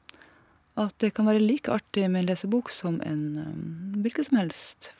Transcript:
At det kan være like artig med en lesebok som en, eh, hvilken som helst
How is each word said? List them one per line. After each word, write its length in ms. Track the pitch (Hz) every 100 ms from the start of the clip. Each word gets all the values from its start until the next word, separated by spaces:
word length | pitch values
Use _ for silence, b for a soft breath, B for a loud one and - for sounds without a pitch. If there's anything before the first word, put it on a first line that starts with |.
| - b b b b b b -
At 160 | 214 -
det 160 | 214 -
kan 100 | 214
være 160 | 214
like 300 | 214 285 -
artig 320 | 208 - 202 190
med 100 | 185
en 80 | 180
lesebok 400 | 180 196 247 -
som 320 | - 175 165
en, 220 | - 151 151 151
eh, 600 | 156 160 165 165 190 208
hvilken 240 | 233 - 285
som 80 | 233
helst 540 | 170 - - - -